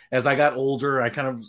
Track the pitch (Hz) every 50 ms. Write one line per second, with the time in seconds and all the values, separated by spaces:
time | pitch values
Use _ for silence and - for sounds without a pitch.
0 | - _ - 127 120 143 139 131 147 147 131 127 135 135 139 120 123 143 139 131
1 | 120 120 120 147 139 131 131 117 110